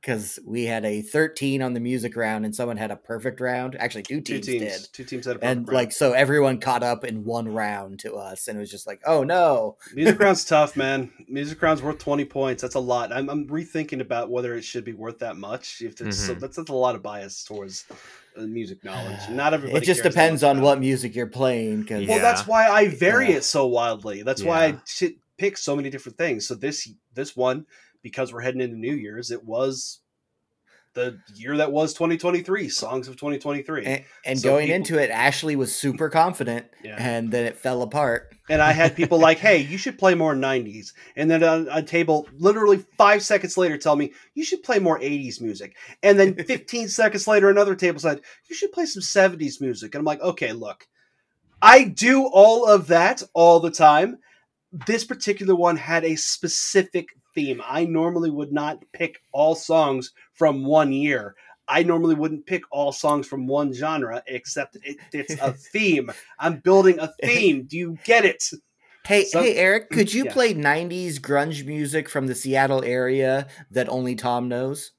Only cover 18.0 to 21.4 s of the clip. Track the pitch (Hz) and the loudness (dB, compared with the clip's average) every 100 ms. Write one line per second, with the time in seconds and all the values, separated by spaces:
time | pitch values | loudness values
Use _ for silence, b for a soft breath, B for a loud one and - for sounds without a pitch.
18 | B B B - 110 117 104 95 95 98 | B B B -14 -10 -10 -10 -12 -12 -10
19 | - 98 101 123 147 151 139 143 160 180 | -10 -12 -10 -2 2 2 2 0 2 2
20 | 175 143 160 156 143 139 139 139 131 131 | 2 4 2 4 4 6 4 4 2 0
21 | 123 107 117 123 | -4 -6 -8 -2